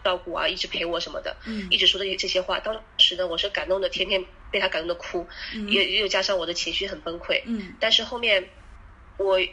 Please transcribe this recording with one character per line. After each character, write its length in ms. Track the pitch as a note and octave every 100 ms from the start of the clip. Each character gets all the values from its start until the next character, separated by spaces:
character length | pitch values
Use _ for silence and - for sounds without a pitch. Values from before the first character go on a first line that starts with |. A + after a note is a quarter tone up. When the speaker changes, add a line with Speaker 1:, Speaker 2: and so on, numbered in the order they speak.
Speaker 1:
照 140 | G3 F#3
顾 140 | F3+
我 80 | D#3+
啊， 80 | D#3+
一 80 | F3+
直 120 | F3+
陪 180 | - E3+
我 140 | E3+
什 120 | E3
么 100 | -
的， 140 | - - A3+
Speaker 2:
嗯。 220 | A3 F#3
Speaker 1:
一 60 | G3+
直 100 | -
说 120 | F#3+
的 160 | G3 F3+
这 120 | F#3+
些 140 | F#3
话。 180 | F3+ F3+
当 200 | - A3+ - -
时 180 | - F3+
呢， 100 | F#3
我 120 | E3
是 120 | G3+
感 180 | F3+ D#3
动 140 | F#3+
的， 80 | F3+
天 180 | - F#3+
天 160 | F#3+ F#3 - -
被 80 | G3+
他 80 | F#3+
感 140 | D#3+
动 60 | E3
的 80 | E3+
哭， 320 | - F3+ E3+ - - A3+
Speaker 2:
嗯。 140 | G3+
Speaker 1:
也， 220 | G#3 F3+ G3
又 80 | G3+
加 140 | F#3+
上 160 | F#3+ F#3+
我 80 | E3
的 80 |
情 200 | E3+ F3
绪 140 | D#3+ F#3+
很 120 | E3
崩 180 | E3 E3+
溃。 220 | - D#3+ -
Speaker 2:
嗯。 280 | A3+ F#3 -
Speaker 1:
但 120 | A3
是 120 | A3
后 140 | A3+ A#3+
面， 320 | A#3 G3 F#3 - - - - - - -
我， 220 | G3 F#3 F3